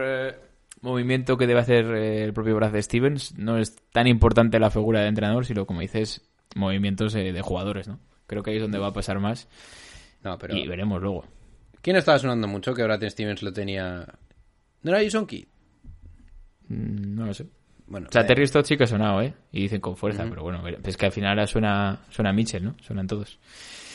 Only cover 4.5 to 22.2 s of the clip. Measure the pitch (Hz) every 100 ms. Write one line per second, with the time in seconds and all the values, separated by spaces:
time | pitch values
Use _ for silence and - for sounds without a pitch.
4.5 | 113 110 110 107 110 104 107 104 120 123
5.5 | 104 95 87 92 113 107 - _ _ _
6.5 | - 95 98 101 95 107 110 95 90 92
7.5 | 90 202 98 101 - _ _ - 104 104
8.5 | 110 107 101 101 101 101 98 104 127 -
9.5 | - - - - - - _ 98 87 -
10.5 | - 65 90 104 92 98 90 - - -
11.5 | - _ - 170 185 160 143 131 117 104
12.5 | 101 131 123 110 107 104 - 104 98 101
13.5 | 101 98 95 92 90 - - - _ _
14.5 | _ _ _ 156 196 208 220 208 - -
15.5 | _ _ _ - - - - - - -
16.5 | _ - 113 110 104 101 104 110 98 -
17.5 | _ _ _ - 98 - 120 107 127 139
18.5 | 147 - 143 117 107 107 98 131 - -
19.5 | 98 98 104 107 92 104 101 113 87 82
20.5 | 87 85 - 101 90 98 101 101 104 104
21.5 | 117 107 101 98 - - -